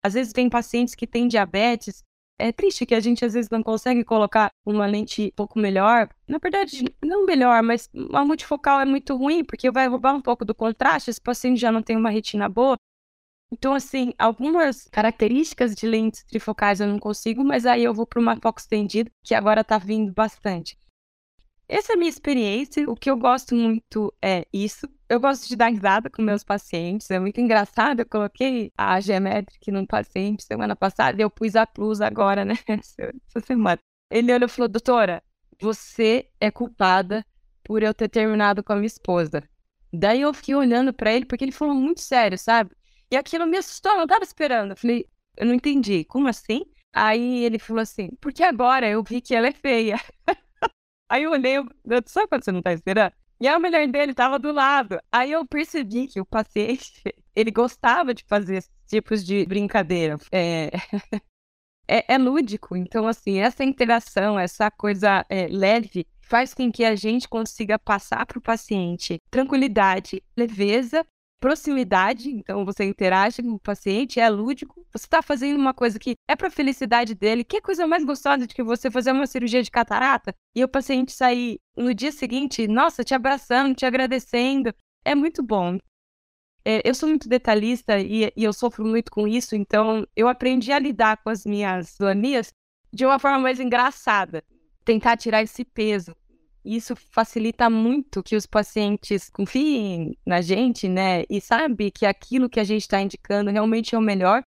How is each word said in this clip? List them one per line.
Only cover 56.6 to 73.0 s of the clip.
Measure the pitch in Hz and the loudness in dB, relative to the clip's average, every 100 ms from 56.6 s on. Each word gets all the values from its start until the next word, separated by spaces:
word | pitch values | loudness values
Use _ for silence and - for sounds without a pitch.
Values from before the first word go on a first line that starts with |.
| 214 262 - _ | -2 -4 -8 _
<laughs> | - - _ | -12 -12 _
ele | - 226 | -2 0
gostava | 214 240 - 247 277 294 | 2 0 2 2 2 0
de | 233 | -4
fazer | _ 208 185 190 | _ -2 -2 -6
esses | - _ _ | -8 _ _
tipos | 214 - 220 | -4 -2 -4
de | 175 202 175 | -2 -2 0
brincadeira. | 196 202 220 165 180 160 151 - | -2 -2 -2 0 -2 -2 -4 -4
É, | 185 170 165 151 | -2 -2 -2 -4
<laughs> | 180 - 202 - 208 _ _ _ _ _ _ - | -8 -6 -8 -6 -10 _ _ _ _ _ _ -2
é, | 220 - | -2 2
é | 262 | 2
lúdico. | 254 285 247 208 - 180 | 2 0 -2 -6 -8 -8
Então, | 180 226 220 | -4 -2 -2
assim, | 220 - 196 | -4 -2 0
essa | 214 - | 0 0
interação, | 269 269 233 233 - - 202 208 | -4 0 2 2 0 -2 0 0
essa | 180 - 214 | -2 -2 -4
coisa, | _ 208 196 202 190 - | _ -4 0 2 2 0
é, | 196 170 | -4 -4
leve, | 190 190 233 220 185 165 _ | 0 2 2 0 -8 -10 _
faz | _ 233 262 | _ 0 0
com | - 254 | -2 -4
que | 220 | 0
a | 226 214 | 0 0
gente | 214 240 - | 0 -2 -2
consiga | 233 220 - 208 214 | -6 -6 -8 -4 -4
passar | - 202 - 226 240 | 0 -4 -2 -6 -6
pro | 247 | -8
paciente | - 226 - 202 175 175 - 170 _ | -4 -4 -2 -2 -2 -4 -6 -8 _
tranquilidade, | 247 269 277 269 208 196 185 - 190 _ - | -2 0 2 2 4 2 2 -4 -12 _ -4
leveza, | 240 208 202 220 240 311 320 _ _ _ | -4 0 0 0 0 -2 -4 _ _ _
proximidade. | 254 311 - 269 208 190 190 226 254 | 0 0 -2 -2 2 2 2 -2 -6
Então, | 240 - 196 | -10 -6 -6
você | 196 196 | -6 -4
interage | 196 202 | -4 0